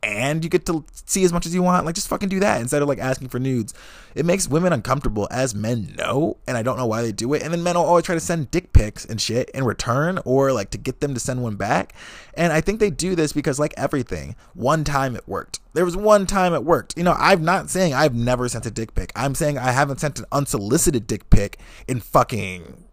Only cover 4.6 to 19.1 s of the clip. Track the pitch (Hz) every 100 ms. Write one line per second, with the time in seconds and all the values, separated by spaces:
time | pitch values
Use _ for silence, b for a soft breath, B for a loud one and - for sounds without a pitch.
4.6 | 180 143 104 135 123 107 98 123 131 104
5.6 | 107 120 95 - - 120 170 - - 123
6.6 | 113 123 123 107 117 98 113 147 147 170
7.6 | 170 175 156 175 165 170 - 170 135 170
8.6 | - - 107 - - 110 - 110 - -
9.6 | 131 92 - 123 160 185 - 131 135 127
10.6 | 98 104 92 127 143 127 - 127 123 101
11.6 | 98 147 - B B B B - 170 156
12.6 | 156 220 208 143 175 175 151 147 147 135
13.6 | 147 - 139 143 120 87 69 - b -
14.6 | 117 160 147 143 135 113 - 92 - -
15.6 | - 151 180 170 208 208 190 202 180 160
16.6 | 131 156 - - 175 160 151 190 156 180
17.6 | - 180 185 131 151 117 117 123 123 117
18.6 | 110 107 113 - 92